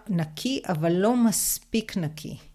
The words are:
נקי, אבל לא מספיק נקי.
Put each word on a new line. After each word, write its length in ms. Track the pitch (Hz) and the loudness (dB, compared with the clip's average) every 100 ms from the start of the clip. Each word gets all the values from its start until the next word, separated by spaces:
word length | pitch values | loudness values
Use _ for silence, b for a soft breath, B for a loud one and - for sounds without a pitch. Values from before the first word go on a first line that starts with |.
| - | -2
נקי, 540 | 175 156 - 247 269 - | -2 -2 -4 -4 -4 -2
אבל 240 | 151 165 | 0 2
לא 240 | 175 208 247 | 4 4 4
מספיק 800 | 233 - - - - 226 214 196 | 4 2 -2 -4 -4 -4 -2 -4
נקי. 400 | 151 156 139 123 - | -4 -6 -14 -14 -18